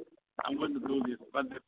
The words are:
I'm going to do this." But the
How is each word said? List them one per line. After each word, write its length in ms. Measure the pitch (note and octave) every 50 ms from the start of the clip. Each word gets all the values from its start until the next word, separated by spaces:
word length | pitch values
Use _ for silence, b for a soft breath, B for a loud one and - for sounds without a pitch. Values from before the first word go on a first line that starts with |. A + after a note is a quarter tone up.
| - - - _ _ _ _ - -
I'm 120 | - C#3+
going 160 | C#3+ D3+ D3 C#3+
to 60 | C3+
do 240 | - C#3 C3+ C#3 B2
this." 120 | B2 A#2+ - A#2 - -
But 160 | C#3 C3+ C3
the 100 | C3+ C3+ -